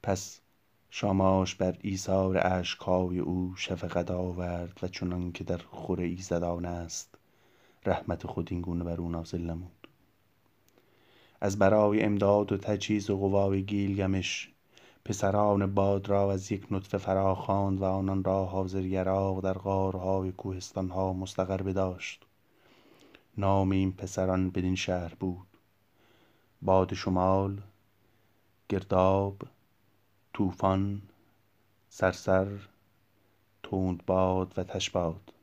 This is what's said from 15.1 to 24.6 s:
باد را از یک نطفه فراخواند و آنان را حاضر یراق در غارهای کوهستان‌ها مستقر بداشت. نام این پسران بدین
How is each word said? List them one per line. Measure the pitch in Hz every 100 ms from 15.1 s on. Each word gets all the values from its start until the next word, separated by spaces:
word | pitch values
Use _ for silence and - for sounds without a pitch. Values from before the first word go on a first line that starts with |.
| 101 98 104 104 101 98
باد | 98 98 98 101
را | 101 98
از | 98 98
یک | 98 -
نطفه | 98 95 98
فراخواند | 92 95 98 92 - 98 98 95
و |
آنان | 95 95 95 98
را | 95 95 92
حاضر | 95 92 95
یراق | 92 95 92 95 98 95
در | 95 95
غارهای | 98 98 95 92 92 95 95
کوهستان‌ها | 92 98 92 - - 92 92 95
مستقر | 92 92 - 92 95
بداشت. | 95 95 95 90 - - _ _ _ _ _ - _ - - - _ -
نام | 98 98 95
این | 95 95
پسران | 95 92 - 92 92 92
بدین | 92